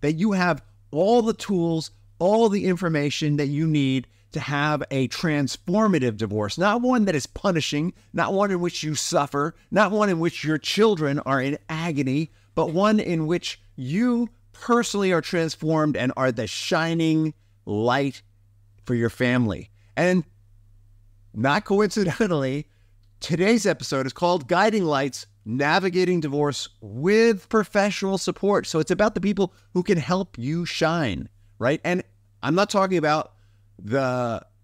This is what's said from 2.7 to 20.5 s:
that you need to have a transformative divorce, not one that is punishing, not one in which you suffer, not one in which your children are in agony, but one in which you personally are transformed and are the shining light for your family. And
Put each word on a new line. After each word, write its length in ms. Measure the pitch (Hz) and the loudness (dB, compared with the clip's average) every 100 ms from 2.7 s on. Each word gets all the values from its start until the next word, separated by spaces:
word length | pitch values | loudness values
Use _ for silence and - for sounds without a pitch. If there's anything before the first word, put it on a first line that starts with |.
| 175 175 151 143 - 151 147 | 0 0 0 0 -2 0 0
that 100 | 143 | 0
you 180 | 143 160 | 0 0
need 400 | 151 135 131 - _ _ | 2 2 0 -4 _ _
to 60 | 156 | -8
have 420 | - 143 151 151 135 | -4 -2 0 -2 -2
a 180 | 135 127 | -2 -2
transformative 1080 | - 170 147 135 - - 202 220 160 127 104 | -2 -2 0 -2 -4 -2 2 4 2 0 -2
divorce, 420 | 110 107 104 - | -4 -2 -4 0
not 240 | 196 233 | 0 0
one 220 | 247 254 196 | 2 2 2
that 80 | |
is 120 | 151 - | 0 -4
punishing, 680 | - 202 165 - 147 170 - _ | -4 -2 0 0 -2 -4 -6 _
not 200 | - 139 | -4 -2
one 180 | 190 202 | 0 0
in 100 | 180 | 0
which 220 | 175 - | -4 -4
you 120 | 151 | -6
suffer, 600 | 147 - 151 143 143 147 - - | -4 0 0 0 -2 -4 -6 -2
not 220 | 185 196 | 2 2
one 160 | 208 208 | 4 2
in 100 | 165 | 2
which 260 | 165 - | -2 -2
your 140 | 151 156 | -2 -2
children 600 | - 190 220 185 147 143 | -2 2 2 2 0 -2
are 200 | - 135 | -2 -2
in 160 | 135 147 - | -2 -6 -8
agony, 600 | 160 170 143 131 139 165 _ _ | -6 -4 -2 0 -2 -4 _ _
but 180 | - 160 | -4 -2
one 260 | 160 208 214 | 2 2 2
in 280 | - 165 156 | 0 -2 -2
which 340 | 175 - - - - | -2 -4 -14 -16 -12
you 520 | 127 180 247 240 233 _ _ | -4 0 0 0 -2 _ _
personally 600 | - - 240 - 202 190 | -10 0 0 2 0 2
are 80 | 170 | 0
transformed 760 | - 175 160 - 156 160 151 101 | 0 -2 -2 -2 -2 2 2 0
and 160 | 127 - | -2 0
are 160 | 131 | 0
the 160 | 123 110 | 0 -4
shining 840 | - - 170 165 165 160 156 156 - _ _ | -6 -2 -2 0 0 2 2 0 -4 _ _
light 580 | - 104 117 135 139 - - _ _ _ _ _ | -6 -2 2 2 0 -6 -18 _ _ _ _ _
for 100 | - | -4
your 160 | 120 117 | 0 0
family. 600 | - 127 123 113 80 - _ _ - | 0 0 2 0 -2 -10 _ _ -2
And 280 | 175 185 - _ _ | 2 2 -2 _ _